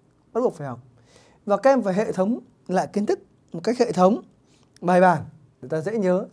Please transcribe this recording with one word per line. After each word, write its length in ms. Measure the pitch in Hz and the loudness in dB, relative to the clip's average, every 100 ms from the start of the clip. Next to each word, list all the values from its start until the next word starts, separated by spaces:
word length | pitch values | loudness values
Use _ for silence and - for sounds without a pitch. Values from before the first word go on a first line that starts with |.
| _ _ _ | _ _ _
bắt 80 | 226 | -4
buộc 140 | 240 - | -4 -4
phải 120 | 139 | -12
học. 120 | 117 - _ _ _ _ _ - | -12 -18 _ _ _ _ _ -4
Và 120 | 196 | 2
các 120 | 269 | 4
em 140 | 269 | 2
phải 100 | 202 | 0
hệ 180 | 180 175 | -2 -2
thống 280 | 180 196 302 - _ - | -2 -2 -4 -10 _ -4
lại 200 | 180 147 | -4 -2
kiến 120 | 202 233 | -4 -2
thức 140 | 381 - _ _ | -4 -8 _ _
một 60 | 165 | -8
cách 140 | 220 247 | -2 0
hệ 120 | 240 | 0
thống, 300 | 185 185 302 - _ _ _ _ _ | 4 4 2 -6 _ _ _ _ _
bài 200 | 175 180 | 0 4
bản 220 | 185 160 - - _ _ | 4 2 -4 -18 _ _
để 80 | 127 | -8
ta 120 | 156 | -6
dễ 160 | 160 226 | -4 -2
nhớ, 300 | 185 180 240 | 0 0 -2